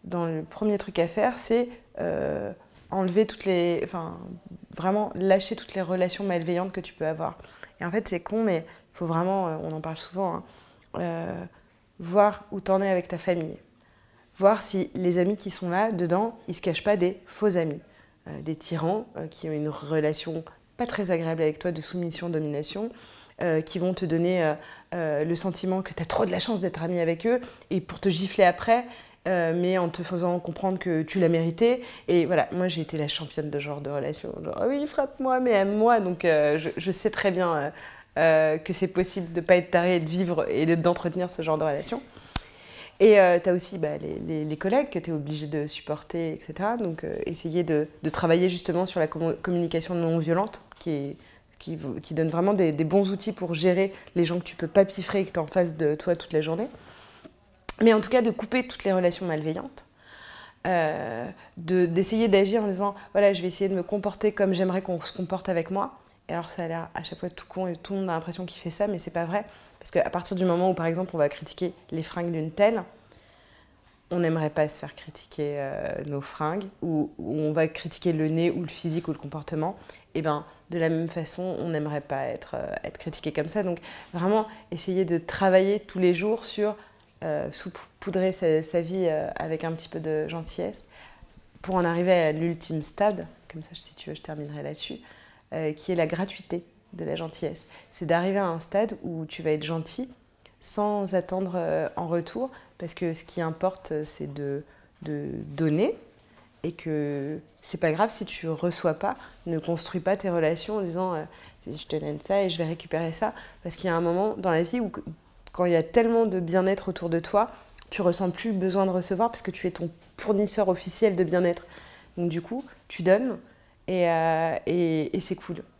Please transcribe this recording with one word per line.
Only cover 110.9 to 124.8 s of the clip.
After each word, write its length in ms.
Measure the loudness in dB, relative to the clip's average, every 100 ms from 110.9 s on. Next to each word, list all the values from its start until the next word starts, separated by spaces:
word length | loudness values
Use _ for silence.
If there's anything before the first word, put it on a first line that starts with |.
| -2 -2
euh, « 100 | -4 -8 -14 -20 -18 -12
Je 200 | -12 -6
te 100 | -4
donne 220 | -4 -8
ça 180 | 0 0
et 80 | 2
je 80 | 0
vais 80 | -4
récupérer 460 | -4 -4 -2 -2
ça », 200 | -2 -4 -4 -18 -14
parce 120 | -8 -4
qu'il 120 | 0
y 20 |
a 60 | 2
un 40 |
moment 340 | 2 2 0 0
dans 140 | 2
la 120 | 2
vie 180 | 2 0
où, 120 | -2 -6 -12 -16 _ -20 -18
quand 140 | 0
il 80 | 4
y 40 | 4
a 60 |
tellement 440 | 4 4 6 4 4
de 120 | 0
bien-être 500 | 2 2 4 0 -2
autour 200 | -6 -2
de 100 | -2
toi, 320 | 2 2 2 -4 -20 -20 -12
tu 120 | 2
ressens 280 | 2 4 -2
plus 220 | -2 -2
besoin 340 | 0 0 2 2
de 40 |
recevoir 400 | 2 -2 0 0
parce 120 | 0
que 80 | -6
tu 160 | -4 -6
es 40 |
ton 200 | -4 -8 -8 -20 -10
fournisseur 520 | 0 2 2 2 2
officiel 480 | 2 -2 2 4 4
de 80 |
bien-être. 420 | 2 4 2 0 -6 -20 -20 -20 -16 -4
Donc 140 | -2
du 100 | -2
coup, 240 | -6 -10 -10 -20 _
tu 140 | -2
donnes 340 | 4 6 4 -4 -12 -20 _ _ -4
et, 220 | 2 4
euh, 460 | 4 4 2 2 -2 0
et, 500 | 2